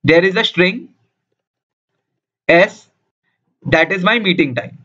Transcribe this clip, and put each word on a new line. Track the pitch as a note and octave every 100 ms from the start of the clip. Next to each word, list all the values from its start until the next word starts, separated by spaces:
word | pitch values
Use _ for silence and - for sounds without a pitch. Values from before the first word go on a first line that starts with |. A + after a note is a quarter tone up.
there | C3+ E3
is | F#3+
a | F#3+
string | G#3+ - F3+ A#3+ - _ _ _ _ _ _ _ _ _ _ _ _ _ _ _ -
S, | E3+ G#3 - _ _ _ _ _ _ _ _ -
that | D#3+ E3
is | F#3+
my | F#3 A#3
meeting | F#3+ E3+ D3 A#2+
time. | - -